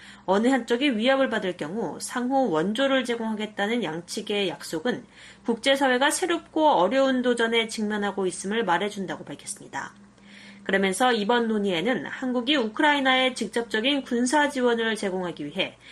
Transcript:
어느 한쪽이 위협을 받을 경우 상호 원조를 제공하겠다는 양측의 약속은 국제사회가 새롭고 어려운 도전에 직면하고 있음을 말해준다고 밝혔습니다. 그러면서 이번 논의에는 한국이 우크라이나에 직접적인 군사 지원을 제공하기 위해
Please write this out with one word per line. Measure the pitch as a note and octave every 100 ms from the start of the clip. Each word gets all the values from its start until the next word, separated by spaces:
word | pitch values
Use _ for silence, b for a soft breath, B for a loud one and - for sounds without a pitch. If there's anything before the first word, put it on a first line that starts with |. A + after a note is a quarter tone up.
| B B
어느 | - G3 A#3
한쪽이 | C4+ - A#3+ D4 G#3+
위협을 | A#3 C4+ C4
받을 | A3 F#3 F3+
경우 | D3+ G3+ F#3+ -
상호 | - B3 B3 C4+ B3+
원조를 | D#3 F3+ A3 C#4 C4+ B3
제공하겠다는 | A#3 A3 G#3+ G#3+ - G3+ A#3+
양측의 | F3+ D#3+ E3 - G3+ G3+ F#3+
약속은 | C#3+ - E3 B3 E3 B B B B
국제사회가 | - A#3 C#4 C4+ C#4 B3 C#4+
새롭고 | D4+ E4+ E4+ - D#4+ D#4
어려운 | A#3 - C4 C4+ B3+
도전에 | B3 A#3 A3+ A#3 A3+
직면하고 | A3+ G#3 G#3 G3+ G3 F#3+
있음을 | - G3 A3
말해준다고 | G3 F3 G3+ G#3 F3+ D3
밝혔습니다. | D#3 C#3+ - - B2 C#3+ D#3+ - - B B B B B
그러면서 | - G3 F#3+ F#3+ B3+
이번 | A#3 G3+ A#3+ A3+
논의에는 | A3 G3+ E3+ G3 G#3+ C3
한국이 | - B3+ B3 A#3
우크라이나에 | D4+ A3 A3 D4+ C#4+ C4 B3+ C4
직접적인 | B3+ A3 A#3+ A#3 A3 A#3+ C#4+
군사 | C4+ A#3 B3+ D4+ C#4+
지원을 | C#4 B3 A#3 A3+
제공하기 | G#3+ G3+ F#3 F3+ - D3
위해 | F3+ D3 B B